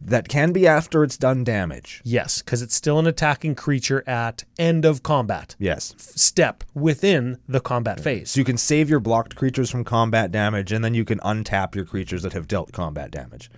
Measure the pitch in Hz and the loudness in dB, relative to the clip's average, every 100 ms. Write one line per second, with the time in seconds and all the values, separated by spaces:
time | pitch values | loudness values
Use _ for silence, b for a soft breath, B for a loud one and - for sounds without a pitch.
0 | - 117 - 147 160 185 175 151 160 160 | -2 -2 0 2 2 6 6 6 4 2
1 | 147 - 131 131 120 107 87 - - - | 2 2 0 2 0 0 -2 -6 -14 -12
2 | 117 117 - - - 120 120 - 151 151 | -4 -2 -2 -6 -4 -4 -2 -2 2 2
3 | 165 160 151 139 156 131 - 135 - 135 | 2 2 0 0 -2 -2 0 0 0 -2
4 | - 120 117 - - - 165 165 156 139 | -2 -4 -4 -8 -12 -2 0 4 4 2
5 | - 143 107 95 - - 95 78 - - | 0 0 0 -4 -8 -4 -2 -2 -6 -14
6 | - - - - 135 - - 143 156 139 | -6 2 2 4 2 0 -10 0 0 2
7 | 196 160 123 123 - 127 - 123 113 - | 2 2 0 -6 -2 -2 0 -2 -2 -4
8 | 151 110 - 135 135 120 - 151 151 151 | -4 -4 -2 0 2 0 2 2 4 2
9 | 110 113 113 - 131 131 123 123 113 117 | 2 0 0 -2 -2 0 -2 -4 0 2
10 | 113 110 95 107 104 104 92 110 113 117 | 2 2 0 0 0 0 -2 -2 0 0
11 | 110 107 101 107 107 98 95 98 87 95 | 0 -2 -2 -4 -2 -2 -2 -6 -6 -6
12 | 90 90 90 95 78 98 - - 82 73 | -6 -6 -6 -6 -4 -6 -4 -8 -8 -8
13 | 71 76 62 58 - | -10 -12 -14 -18 -20